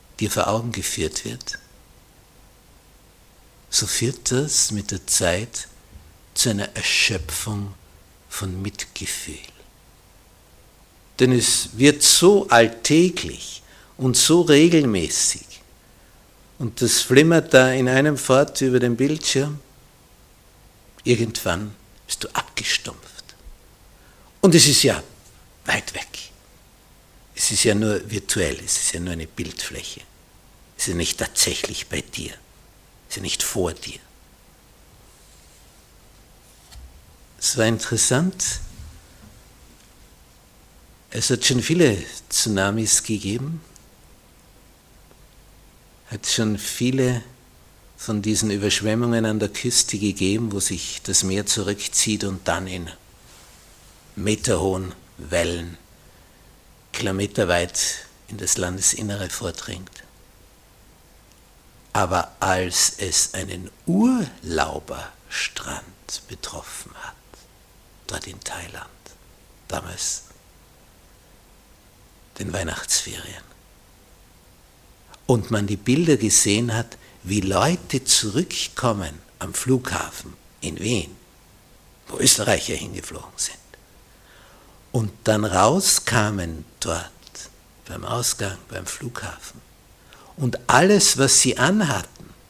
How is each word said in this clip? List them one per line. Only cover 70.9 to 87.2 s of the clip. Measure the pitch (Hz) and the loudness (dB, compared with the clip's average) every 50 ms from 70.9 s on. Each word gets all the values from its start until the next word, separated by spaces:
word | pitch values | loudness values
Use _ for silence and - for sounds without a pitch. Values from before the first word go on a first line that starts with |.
| - - - - - - - - - - - - - - _ _ - - - - _ _ - - - - - - - - | -20 -20 -20 -20 -20 -20 -20 -20 -20 -20 -20 -20 -20 -20 _ _ -20 -20 -20 -20 _ _ -20 -20 -20 -20 -20 -20 -14 -10
den | 98 - 85 | -10 -6 -6
Weihnachtsferien, | 95 92 80 - - - - - - - - - - - - - - - - - - - - - - - - - - - - - - - - - - - - - - - - _ _ _ - - _ - - - - _ | -6 -6 -6 -8 -8 -6 -4 -2 -2 -4 -6 -12 -14 -14 -14 -16 -18 -20 -20 -20 -20 -20 -20 -20 -20 -20 -20 -20 -20 -20 -20 -20 -20 -20 -20 -20 -20 -20 -20 -20 -20 -20 -20 _ _ _ -20 -20 _ -20 -20 -20 -10 _
und | - 127 117 95 - | 2 2 2 2 0
man | 110 104 104 98 | -2 -2 0 -2
die | 104 | -4
Bilder | 95 - 123 127 156 175 160 143 | -4 0 0 2 2 4 4 2
gesehen | - 110 104 - - - 107 101 107 120 120 110 | 4 4 2 2 2 4 4 2 2 2 0 -2
hat, | 113 117 - - - - - - - - | -2 -4 -4 -10 -20 -20 -20 -20 -16 -8
wie | 92 101 104 | -4 -2 -2
Leute | 92 95 95 92 110 151 180 180 - - - 127 131 | 0 0 2 2 2 2 2 -2 -4 -4 -4 -4 0
zurückkommen | - - - - 107 98 143 185 - - - - - - - - 120 107 101 90 76 73 80 - - - - | 2 2 2 2 0 -2 -2 -2 -2 -4 -8 -8 -8 -8 -2 0 0 0 0 -4 -8 -10 -14 -20 -20 -16 -14
am | - 95 - | -12 -8 -8
Flughafen | - - 123 131 123 127 - 92 - - - - - - - - - - - _ - | -6 0 0 0 0 0 -4 -6 -6 -6 -6 -10 -16 -16 -18 -20 -20 -20 -20 _ -12
in | - - - - | -10 -10 -8 -6
Wien, | 92 110 123 101 82 - - - - _ _ - - - - - - - - - _ - - - _ - | -4 -2 -2 -2 -4 -6 -12 -20 -20 _ _ -20 -20 -20 -20 -20 -20 -20 -20 -20 _ -20 -20 -20 _ -14
wo | - - | -6 0
Österreicher | - 131 - - 104 - 104 - - - - | 2 2 2 2 2 0 0 0 0 -4 -6
hingeflogen | - - 101 92 90 - - 78 73 - - - | -6 -8 -10 -12 -12 -14 -14 -14 -14 -16 -16 -12
sind, | - - - - - - - - - - _ - - - - - - - - - - - - - - - - - - - - - | -10 -8 -8 -10 -12 -20 -20 -20 -20 -20 _ -20 -20 -20 -20 -20 -20 -20 -20 -20 -20 -20 -20 -20 -20 -20 -20 -20 -20 -16 -6 -4
und | 123 110 98 - - - | -4 -4 -4 -6 -6 0
dann | - 107 104 104 | 0 0 2 2
rauskamen | 104 92 92 98 113 151 196 190 - - - - - 120 120 104 104 104 98 87 85 80 76 78 - - - | 0 4 6 6 6 6 4 2 2 0 0 0 0 0 2 2 0 -2 -4 -6 -6 -8 -10 -14 -16 -12 -10
dort | - - 82 82 - - - - | -6 -4 -4 -6 -6 -10 -18 -20